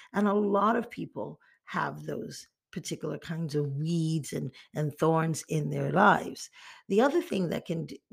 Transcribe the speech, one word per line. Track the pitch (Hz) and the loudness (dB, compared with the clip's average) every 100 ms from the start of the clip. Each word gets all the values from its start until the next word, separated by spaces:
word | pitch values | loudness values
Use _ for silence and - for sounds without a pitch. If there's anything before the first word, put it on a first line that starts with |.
| - | -6
And | 202 208 | 0 2
a | |
lot | 208 202 196 208 233 | 4 4 4 4 2
of | 220 | -2
people | - 165 - 143 156 _ _ | -8 -8 -8 -10 -10 _ _
have | - 175 147 151 | -8 -4 -4 -6
those | 151 143 - 135 - _ _ | -8 -8 -8 -12 -18 _ _
particular | 175 - 151 156 147 | -10 -8 -6 -6 -8
kinds | - 160 160 | -8 -6 -2
of | 147 143 139 | -2 -2 -2
weeds | 160 170 160 160 131 | 0 0 2 0 -2
and, | 143 139 - - | -6 -8 -10 -10
and | 151 151 - | -4 -4 2
thorns | 160 160 160 156 - | 2 4 2 -2 -2
in | 160 147 | -2 0
their | 143 139 | -2 0
lives. | 175 202 160 - - - - - - - | 6 6 6 2 -10 -16 -18 -20 -16 0
The | 196 | 4
other | 269 339 | 4 2
thing | - - 165 | 0 -2 0
that | 151 - | -2 -4
can | 165 | -4
d-, | 147 - - | -4 -10 -12